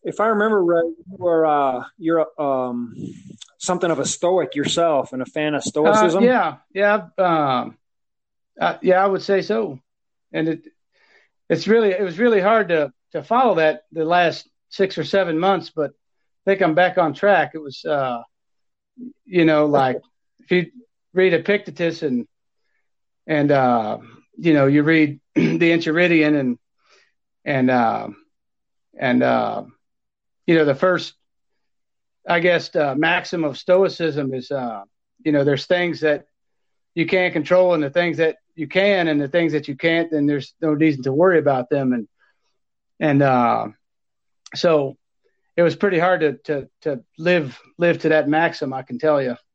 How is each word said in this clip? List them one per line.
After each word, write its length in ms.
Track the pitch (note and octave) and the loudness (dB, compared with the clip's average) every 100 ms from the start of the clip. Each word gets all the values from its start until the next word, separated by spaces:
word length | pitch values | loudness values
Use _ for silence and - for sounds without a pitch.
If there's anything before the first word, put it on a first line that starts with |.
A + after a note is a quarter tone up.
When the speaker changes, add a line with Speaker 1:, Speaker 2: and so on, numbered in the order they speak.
Speaker 1:
if 160 | F#3+ - | -10 -2
I 80 | G#3+ | 0
remember 360 | G#3+ G#3+ G#3 | 0 0 0
right, 280 | F3 E3+ E3+ E3 - F#3+ | 2 0 0 -6 -20 -6
you 100 | F3+ | -2
are, 180 | E3 D#3+ | 0 2
uh, 400 | D3 C#3 B2+ B2 _ | 2 0 -4 -10 _
you're, 300 | E3 E3 D#3 - | -2 0 -2 -4
um, 540 | C#3+ C3 B2+ A#2+ A#2+ - - - - - - _ | -4 -2 -4 -6 -8 -12 -16 -16 -20 -20 -20 _
something 340 | - F3 F3 | -6 -2 -2
of 80 | D#3 | -2
a 60 | A#2+ | -4
stoic 500 | - F3 F#3 C#3 C#3+ | -2 0 0 -2 -4
yourself 560 | C3+ E3+ E3+ C#3+ A#2+ | -4 0 0 0 -2
and 80 | B2+ | -8
a 40 | B2+ | -8
fan 280 | D#3 D3+ | -6 -4
of 100 | D3 | -4
stoicism. 600 | - D3+ D#3 G#3+ G#3 E3+ | -4 0 2 4 2 4
Speaker 2:
uh, 40 | A#3+ | 2
yeah, 300 | B3 E3+ C3+ _ | 2 -2 -6 _
yeah, 340 | F#3+ G3+ G#3 F3 - | -2 0 0 -4 -2
um, 600 | F#3 D#3+ D3 B2+ A#2 - _ _ _ _ _ _ _ - | 0 2 0 -2 -4 -14 _ _ _ _ _ _ _ -4
uh, 180 | F3 E3 | -4 -2
yeah, 220 | F3+ F#3 | 2 2
I 40 | G3 | 2
would 140 | F#3+ | -2
say 200 | - G3 | -2 -2
so. 380 | F3 G#3+ G3 C3 _ _ _ _ _ | 0 -4 -4 -10 _ _ _ _ _
And 160 | D#3+ D#3+ | -6 -4
it, 200 | E3 - _ _ _ _ _ _ _ _ | -6 -10 _ _ _ _ _ _ _ _
it's 180 | E3 F#3+ | -4 2
really, 220 | A3+ G#3+ | 2 2
it 100 | F#3 | 0
was 160 | F#3+ E3 | -4 0
really 200 | A#3+ G#3+ | 2 2
hard 300 | F#3+ A3+ F#3+ | 2 2 2
to, 240 | E3 C#3+ _ _ | 0 -2 _ _
to 120 | E3 | -12
follow 320 | C#3 A#3 C4 E3 | -2 2 2 2
that 280 | D#3 D3 _ | 2 0 _
the 140 | E3 D#3+ | -6 0
last 440 | F3 E3+ C#3+ - _ _ | 2 2 -2 -16 _ _
six 280 | - F#3+ - | -4 -4 -2
or 60 | |
seven 340 | D3 G3 F#3 D#3+ | -2 -2 0 0
months, 340 | F#3 F#3+ C#3+ - | 0 0 -4 -6
but 160 | C#3+ | -6
I 600 | _ _ _ _ _ - | _ _ _ _ _ -2
think 100 | G3 | 0
I'm 120 | F3+ D#3 | 2 2
back 220 | F3+ F3+ | 2 2
on 160 | D#3+ | -2
track. 380 | C#3+ G3+ F#3 C#3+ | 0 2 2 0
It 60 | D#3+ | -6
was, 240 | D3 C3 E3 | -16 -12 -4
uh, 360 | D3 C3 A#2+ A#2 _ _ _ _ _ _ - - _ _ | -2 -2 -6 -12 _ _ _ _ _ _ -20 -20 _ _
you 200 | F3+ D#3+ | 2 4
know, 200 | D3+ D3+ | 4 2
like, 320 | C#3+ C3 A#2 _ _ | 2 0 -2 _ _
Speaker 1:
<laughs> 200 | _ _ | _ _
Speaker 2:
if 120 | _ | _
you 200 | F3+ E3+ - _ _ _ | -2 -2 -12 _ _ _
read 200 | F3+ F#3 | 0 2
Epictetus 680 | E3 E3 G3+ G3+ C#3+ E3+ E3 | 2 0 -2 -4 -6 -6 -4
and, 260 | D3+ B2 A2+ _ _ _ _ _ _ _ _ _ - | -4 -4 -6 _ _ _ _ _ _ _ _ _ -4
and, 240 | D3+ C#3+ | -2 2
uh, 480 | C#3 B2+ A#2+ G#2+ A2 - - _ - | 2 2 0 -2 -8 -12 -20 _ -4
you 160 | E3 | 2
know, 140 | D3+ C#3 | 4 4
you 160 | D3 | 4
read 360 | D3 D#3+ D3 C#3 _ | 2 2 2 -2 _
<clears throat> 80 | - | 0
the 220 | E3 E3 | 0 2
Enchiridion 800 | E3+ E3 E3 D#3 F3 E3 D3+ D3+ | 2 2 0 0 2 4 2 2
and, 180 | B2+ A#2+ _ _ _ _ _ _ _ _ | -2 -4 _ _ _ _ _ _ _ _
and, 260 | - C#3 B2+ | -6 0 2
uh, 380 | B2+ A2+ A2 G#2+ - _ _ _ _ _ _ _ - | 2 0 -2 -8 -16 _ _ _ _ _ _ _ -6
and, 240 | C3 B2 | 0 2
uh, 400 | B2+ A#2+ A2+ G#2+ G2+ _ _ _ _ _ _ _ - | 2 0 -2 -6 -12 _ _ _ _ _ _ _ 0
you 80 | E3 | 2
know, 100 | D3 | 2
the 100 | C#3 | 2
first, 380 | F#3 F3 - _ _ _ _ _ _ _ _ _ _ _ - | 0 0 -4 _ _ _ _ _ _ _ _ _ _ _ -2
I 120 | F3 | 0
guess, 340 | F3 E3+ - F3 | 2 0 -2 -2
uh, 200 | C#3+ C3+ | -2 0
maxim 480 | D#3+ F3+ F3 F3 | 0 -2 -4 -4
of 140 | D#3 C3 | -4 -6
stoicism 760 | - F3+ F#3+ - E3 D3 C#3 | 2 4 2 0 -4 -4 -6
is, 180 | C3 B2+ | -8 -8
uh, 320 | C#3 B2 G#2 G2 _ _ _ | -8 -6 -10 -16 _ _ _
you 80 | D#3 | -2
know, 120 | D3 | 2
there's 220 | C#3 C#3 - | 2 0 0
things 360 | F3+ F3 D3 | -2 -2 -2
that 240 | D#3 D3 - _ _ _ _ _ _ | -2 -2 -6 _ _ _ _ _ _
you 120 | - D#3+ | -6 0
can't 280 | F#3 F3+ | 0 0
control 400 | E3+ D3 F3+ F#3 | -2 0 2 4
and 80 | E3 | 2
the 60 | C#3+ | 0
things 280 | F3 F3 D3 | -2 -2 0
that 200 | D#3+ - _ - | -2 -2 _ -12
you 120 | D3+ | -4
can 400 | F#3 G3+ G3 E3+ | 0 2 2 0
and 140 | D3+ | 0
the 60 | C#3 | 0
things 260 | F3 E3 | 0 0
that 140 | D3+ D3 | -2 -6
you 80 | C#3+ | -4
can't, 360 | E3 E3 E3 | 0 0 0
then 140 | D#3 D3 | 0 0
there's 260 | C#3+ C3 _ | -2 -6 _
no 80 | D#3+ | -2
reason 320 | D3+ D#3+ C#3 | 2 2 0
to 100 | C3 | -2
worry 260 | C3+ F#3 E3+ | 2 4 4
about 300 | C#3+ C3 B2 | 2 -2 -2
them. 240 | C#3+ C3 | -2 0
And, 140 | B2 G#2+ _ _ _ _ _ _ _ _ _ | -2 -6 _ _ _ _ _ _ _ _ _
and, 220 | D#3 C#3+ | 0 2
uh, 460 | C#3 B2+ A#2+ A2+ G#2+ G#2+ _ _ _ _ _ _ - - | 4 4 2 0 -4 -12 _ _ _ _ _ _ -16 -2
so, 420 | F3 D#3 C#3 - _ _ _ _ _ - | 0 2 0 -8 _ _ _ _ _ 0
it 60 | |
was 120 | E3+ - | 0 2
pretty 240 | G3+ F3+ | 0 2
hard 220 | F3 F3+ | 2 2
to, 120 | D#3 B2+ - | 0 -2 -6
to, 240 | C#3+ - _ | -8 -8 _
to 220 | D#3 C3 - - | -8 -8 -12 -6
live, 420 | E3 F3+ C#3 - _ - | 0 0 -2 -10 _ -2
live 220 | E3+ E3+ | 0 0
to 100 | D#3+ | 2
that 200 | D#3 C#3+ | 2 2
maxim, 440 | D#3 E3 - C#3 | 0 0 -2 -8
I 100 | C3 | -8
can 140 | C3 B2 | -10 -4
tell 220 | D#3 D3 | 0 0
you. 140 | B2+ A#2+ _ | -2 -6 _